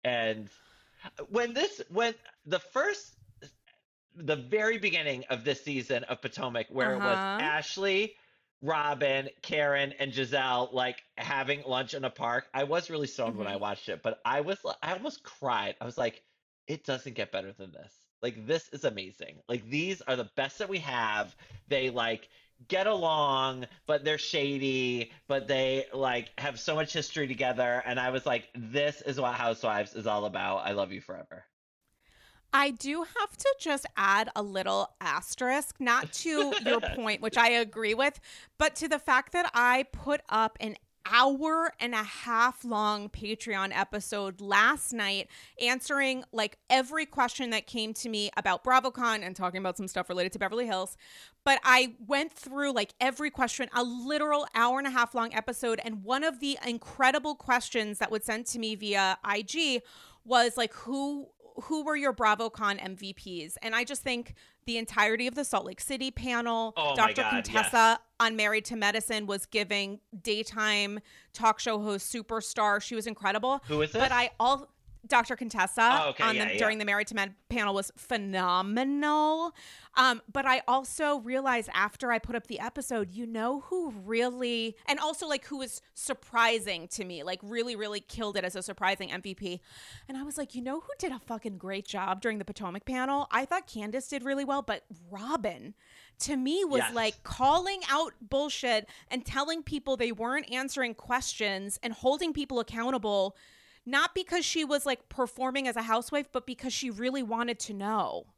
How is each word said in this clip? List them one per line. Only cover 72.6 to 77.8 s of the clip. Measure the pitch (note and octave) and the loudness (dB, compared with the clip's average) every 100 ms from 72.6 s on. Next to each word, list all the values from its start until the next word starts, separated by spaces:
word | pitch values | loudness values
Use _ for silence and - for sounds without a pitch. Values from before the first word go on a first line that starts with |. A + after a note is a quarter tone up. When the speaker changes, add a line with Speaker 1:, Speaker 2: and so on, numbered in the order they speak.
| G#3+ G3+ | 4 4
Speaker 2:
She | - | 0
was | A3+ A3 | -6 -6
incredible. | G#3 G3+ G#3 B3 C4+ - | -2 0 2 2 0 0
Speaker 1:
Who | D3+ | 0
is | D3+ | 0
Speaker 2:
But | A3 | 2
Speaker 1:
this? | C4 | 4
Speaker 2:
I | B3 B3+ - | 4 2 2
al-, | A#3+ C4+ D4 _ - - | 4 4 -2 _ -20 -20
Doctor | - C4 A#3 | 4 4 4
Contessa | A#3+ A#3 A3 F#3 - A3+ C4+ | -2 -4 0 0 6 6 6
Speaker 1:
Oh, | D4+ | 4
okay, | - | 2
Speaker 2:
on | A3+ G#3+ | 2 4
Speaker 1:
yeah, | |
Speaker 2:
the, | G#3 | 0
Speaker 1:
yeah. | G3 | 2
Speaker 2:
during | G#3+ G#3+ | 2 2
the | |
Married | G#3 G3+ G#3 | 0 0 0
to | G#3+ | -2
Med | G3 G3 _ | -4 -6 _
panel | A#3 G#3 | -2 0
was | G3 | 0